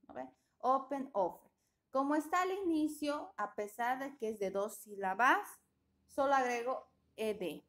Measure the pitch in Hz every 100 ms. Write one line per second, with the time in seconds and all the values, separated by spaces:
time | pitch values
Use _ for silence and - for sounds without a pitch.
0 | _ - 131 _ _ _ 240 269 269 277
1 | 269 - 175 - _ _ _ _ _ 262
2 | 277 302 302 359 370 381 381 320 302 302
3 | 294 294 - - 202 - 208 - 240 262
4 | 269 277 220 220 190 190 208 - - 202
5 | 190 190 247 349 415 - _ _ _ _
6 | _ - 277 277 247 240 233 254 - _
7 | _ - 220 196 180 147